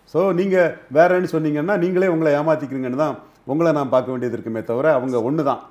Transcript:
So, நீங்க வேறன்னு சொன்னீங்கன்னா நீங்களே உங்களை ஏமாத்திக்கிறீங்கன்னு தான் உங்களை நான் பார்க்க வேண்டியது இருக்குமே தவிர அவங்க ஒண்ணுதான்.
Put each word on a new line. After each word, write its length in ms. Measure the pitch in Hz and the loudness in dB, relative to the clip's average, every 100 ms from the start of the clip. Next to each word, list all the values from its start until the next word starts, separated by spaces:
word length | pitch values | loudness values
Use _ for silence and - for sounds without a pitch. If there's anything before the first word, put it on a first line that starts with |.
| _ | _
So, 260 | 151 190 | -2 0
நீங்க 240 | 175 196 185 160 - - | 0 0 2 2 0 -2
வேறன்னு 340 | 143 175 180 185 | 4 4 4 0
சொன்னீங்கன்னா 460 | 160 156 147 165 208 | -2 -2 -2 -2 0
நீங்களே 300 | 175 185 190 | 0 0 0
உங்களை 260 | 160 160 | 2 2
ஏமாத்திக்கிறீங்கன்னு 600 | 143 156 156 139 131 127 131 | 2 2 0 -2 -6 -6 -2
தான் 200 | 151 123 - _ - | -4 -4 -14 _ -6
உங்களை 240 | 147 165 | 0 2
நான் 180 | 147 131 | 2 2
பார்க்க 220 | 127 120 | 0 0
வேண்டியது 240 | 127 123 107 | -4 -4 -6
இருக்குமே 280 | 113 110 | -6 -8
தவிர 300 | 107 117 151 | -4 0 2
அவங்க 240 | 135 131 123 | 2 0 -2
ஒண்ணுதான். 420 | 117 156 139 117 - | 0 -2 -2 -4 -8